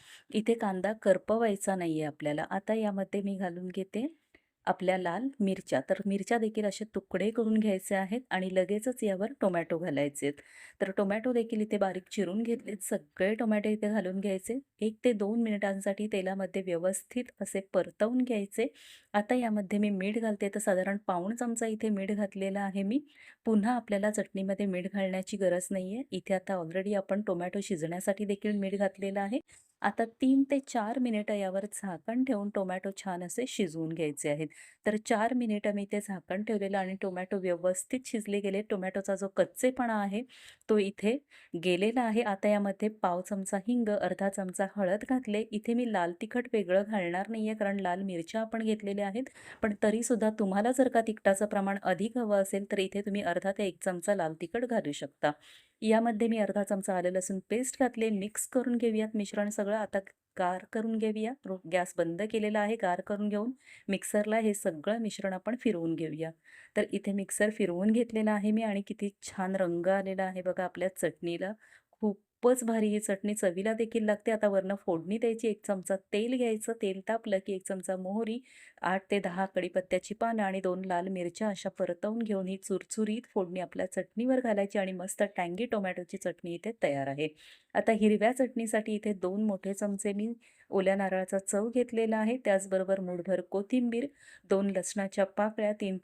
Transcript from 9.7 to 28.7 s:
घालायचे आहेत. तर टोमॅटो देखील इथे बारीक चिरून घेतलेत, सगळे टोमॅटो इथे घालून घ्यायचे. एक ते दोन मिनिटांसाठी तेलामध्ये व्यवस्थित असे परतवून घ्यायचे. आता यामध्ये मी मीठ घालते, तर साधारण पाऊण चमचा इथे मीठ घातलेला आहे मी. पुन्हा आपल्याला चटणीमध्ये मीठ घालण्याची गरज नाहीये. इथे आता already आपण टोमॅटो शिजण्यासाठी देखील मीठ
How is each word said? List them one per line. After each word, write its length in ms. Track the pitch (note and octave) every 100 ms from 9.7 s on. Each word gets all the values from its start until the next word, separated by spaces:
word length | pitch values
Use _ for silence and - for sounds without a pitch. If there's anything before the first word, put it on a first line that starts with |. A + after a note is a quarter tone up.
| E3
घालायचे 480 | F3 C#3 C#3+ C#3+ C#3+
आहेत. 140 | C#3+ - - - -
तर 100 | G3
टोमॅटो 420 | F#3+ G3+ G#3 A#3
देखील 280 | A#3+ A3+ A3
इथे 180 | G#3+ G#3+
बारीक 240 | G3 F#3 F#3
चिरून 320 | - F3+ G3
घेतलेत, 340 | A#3 A#3 G#3+ G3+
सगळे 520 | - G#3 - - F#3 A3
टोमॅटो 340 | A3+ G#3+ G#3+
इथे 200 | G#3+ G#3
घालून 320 | G#3+ F#3 F#3+
घ्यायचे. 380 | G3+ F#3+ - B3 C#4 -
एक 160 | G#3+ A3 B3+
ते 80 |
दोन 300 | A3 G3+ A#3
मिनिटांसाठी 640 | A3+ G#3 G3+ G3 G3 G3 G#3+
तेलामध्ये 560 | G#3 F#3 G3 F#3+ G3
व्यवस्थित 600 | F#3 E3+ F3+ F#3+ - B3 B3 -
असे 200 | G3+ G3 F#3+
परतवून 460 | G3 F3 - G#3+ B3+
घ्यायचे. 540 | B3 A3+ G3 - B3+ - - - _
आता 220 | G#3 G#3 B3+
यामध्ये 440 | A#3+ G#3+ F#3+ G#3
मी 120 | G#3
मीठ 280 | G3 F#3+ G#3+
घालते, 300 | A3 G#3 G3+
तर 100 | G#3
साधारण 380 | G#3 F#3 F#3 G3 -
पाऊण 280 | F3+ F#3 A#3
चमचा 320 | B3 A#3 A3+
इथे 220 | A3 A3
मीठ 240 | G3+ G3
घातलेला 480 | G#3 G3+ G3 F#3+ G3
आहे 220 | G3 F#3+
मी. 180 | G3 B3+ - - - - -
पुन्हा 300 | A3 G3+ B3
आपल्याला 360 | A3+ G3+ G#3+
चटणीमध्ये 560 | G#3+ G3 G3 F#3+ G3 G3+
मीठ 260 | F3+ F#3
घालण्याची 440 | G3+ F#3+ F#3 F#3 G3+
गरज 300 | F#3+ F3 F3+
नाहीये. 320 | G3 F#3 G#3+ C#4
इथे 240 | F#3 - F#3+
आता 280 | F#3 F#3+
already 340 | E3 F3+ F#3+ G#3
आपण 260 | F#3+ G3
टोमॅटो 380 | G#3 F3 F3+ G3
शिजण्यासाठी 600 | G3 F3+ D#3+ F3 F#3+ G3 G#3
देखील 320 | G3+ G#3 G#3
मीठ 180 | G3